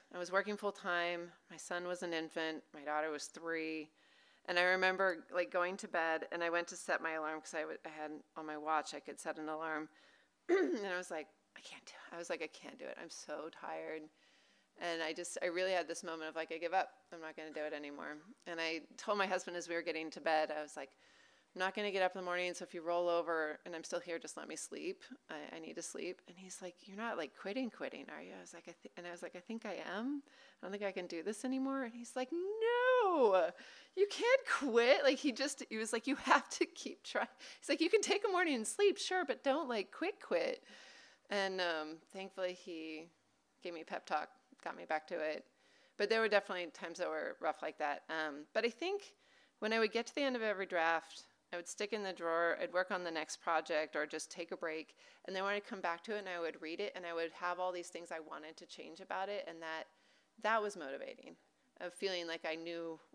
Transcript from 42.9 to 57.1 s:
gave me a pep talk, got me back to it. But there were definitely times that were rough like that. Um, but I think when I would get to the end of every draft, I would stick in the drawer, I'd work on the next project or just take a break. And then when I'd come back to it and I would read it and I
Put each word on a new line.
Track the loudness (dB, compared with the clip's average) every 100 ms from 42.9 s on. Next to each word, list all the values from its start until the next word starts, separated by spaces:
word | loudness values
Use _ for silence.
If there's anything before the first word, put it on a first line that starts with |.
| -8 -12 _ _ _ _ _
gave | -10
me | -8
a | -8
pep | -8 -4
talk, | -4 -4 -12 _ -12
got | -10 -10
me | -2
back | -2 -2
to | -2
it. | -2 -2 -8 _ _ _ _ -2
But | 2
there | 4
were | 6
definitely | 6 4 -2 -6
times | -8 -10 -4
that | -2
were | 0 -2 -2
rough | -2 0
like | -4 -2
that. | -2 -2 -4
Um, | -2 -2 -4 -2
but | 2 2
I |
think | 0 -2 -2 -4 -18 _ -20 _ _
when | 0
I | 4
would | 4
get | 2 0
to | 0
the |
end | 0 2
of |
every | 0 0 0
draft, | 4 4 4 0 -12 -18 _ _
I | -8
would | -6
stick | -4 -2
in | -2
the | -2
drawer, | -2 2 4 4 4
I'd | 2
work | 0 2
on | 0
the | 0
next | -2 -4 -4
project | 2 2 4 2 2 0
or | -2
just | -4 -6
take | -8 -8
a | -4
break. | -4 -4 -8 -16 -20 -16 -6
And | -2
then |
when | 0
I'd | 0 -2
come | -4
back | -2 -2 -4
to | -4
it |
and | -4
I | -2
would | -4 -4
read | -6 -4
it | -4 -4
and |
I | -4